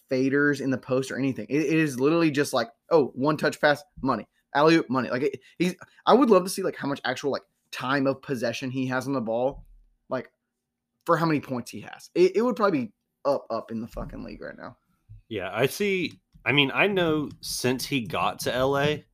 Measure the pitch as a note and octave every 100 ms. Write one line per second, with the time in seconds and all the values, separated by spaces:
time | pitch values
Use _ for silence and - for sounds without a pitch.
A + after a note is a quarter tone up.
0 | _ C3 C3+ C#3+ D3 C#3 C3 B2+ - C3
1 | C3 A#2+ C3+ A2 G#2+ C#3+ D#3 D#3+ D3+ B2
2 | C#3 E3+ E3 C#3 C3+ C3 A#2 _ _ E3
3 | B2 - C#3+ D3+ D#3 - D3+ C#3+ - -
4 | C3+ A2+ - _ _ C#3+ D#3+ E3 - C3
5 | A#2 B2 C#3+ - - - F3+ - - _
6 | - A3 B3+ F#3 F#3 G3 F3 - D3 C#3
7 | A#2+ B2+ C#3+ A#2 - _ _ - B2+ C#3
8 | C3+ C3 - B2 A#2 - C3 C3 B2+ B2+
9 | B2+ C3+ A2+ A2+ C3 - - - _ _
10 | - B2+ - _ _ _ _ _ _ _
11 | - D#3+ E3 D3 - B2 - G#2+ G2+ -
12 | - E3+ F3+ G3 B3 A3 - D3+ A2+ -
13 | _ _ C3+ C3+ - A2+ - A2+ A#2 A2+
14 | A2 A2 G2+ - - - E2 - _ _
15 | _ - _ G#2+ F#2 G#2 C3 - G3+ F#3
16 | C#3 - _ - A2+ C#3+ C3+ B2 F#3+ F#3+
17 | E3 D#3 C3+ - - - B2 B2+ - C#3
18 | F#2+ F2+ F#2+ F#2 C3+ A#2+ C3+ C#3 D3 D3+
19 | -